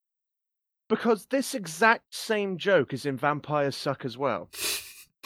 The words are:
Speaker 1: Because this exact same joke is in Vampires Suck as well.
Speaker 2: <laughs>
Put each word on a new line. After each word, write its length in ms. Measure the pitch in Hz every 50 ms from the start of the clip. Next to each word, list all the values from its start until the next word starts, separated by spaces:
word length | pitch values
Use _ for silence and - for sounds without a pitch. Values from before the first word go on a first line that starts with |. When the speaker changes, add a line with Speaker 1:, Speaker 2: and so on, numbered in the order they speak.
| _ _ _ _ _ _ _ _ _ _ _ _ _ _ _ _ _ -
Speaker 1:
Because 380 | 220 - - 233 226 - -
this 280 | - 269 277 247 - -
exact 600 | 247 185 160 160 - 233 220 226 - _ _ -
same 440 | - - - 220 208 202 196 190 151
joke 340 | 175 202 190 160 123 -
is 140 | 139 123 -
in 100 | 143 135
Vampires 600 | 117 147 147 147 143 - - 151 147 139 139 131
Suck 280 | - - 147 127 - -
as 120 | 127 113 123
well. 320 | 143 131 107 87 85 - -
Speaker 2:
<laughs> 60 | - - - - - - - - - - _ _ _ -